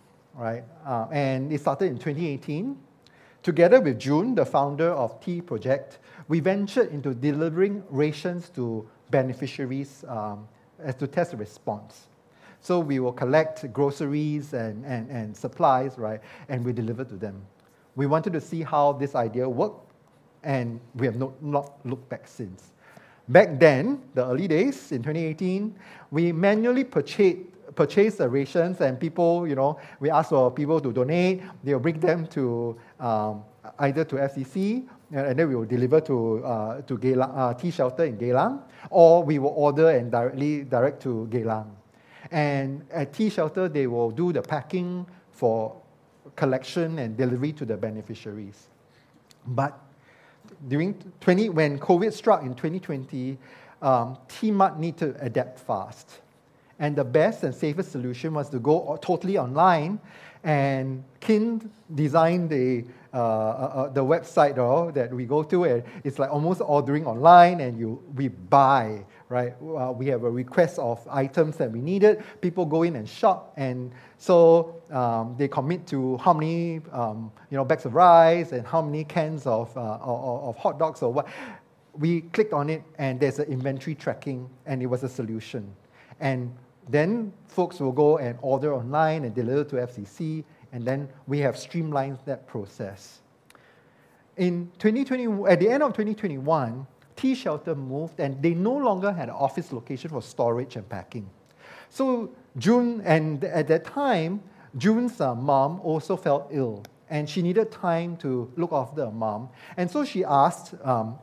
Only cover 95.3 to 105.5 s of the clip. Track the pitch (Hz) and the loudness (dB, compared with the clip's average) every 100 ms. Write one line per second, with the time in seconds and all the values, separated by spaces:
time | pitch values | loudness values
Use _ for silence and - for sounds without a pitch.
95.3 | 202 202 175 196 269 294 220 214 214 196 | 0 4 6 6 4 2 0 -4 -4 -6
96.3 | 139 135 160 120 120 139 _ _ - 262 | -4 0 0 0 -6 -14 _ _ -4 -2
97.3 | 254 - 151 170 147 131 135 165 - 139 | 0 -2 -4 -4 -6 -6 -8 -8 -4 -4
98.3 | 135 160 170 196 277 262 190 202 175 120 | 0 0 2 0 0 0 0 -2 -2 -6
99.3 | 117 135 - - 123 117 131 165 143 - | -2 -2 -2 -8 -10 -10 -10 -8 -10 -8
100.3 | - 120 117 135 123 92 98 - 117 98 | -2 0 0 -4 -10 -12 -12 -12 -14 -14
101.3 | - _ _ - - - - 269 247 220 | -18 _ _ -20 -20 -16 -4 -2 -2 -6
102.3 | - _ 135 139 240 240 233 190 160 156 | -14 _ -2 4 4 2 -2 2 2 2
103.3 | 143 180 160 143 160 - - 285 202 160 | -4 -2 -2 2 0 0 -4 0 0 -2
104.3 | 202 - - - 131 165 220 247 - 139 | -6 -10 -20 -16 -2 2 2 0 -2 -2
105.3 | 120 135 | -2 2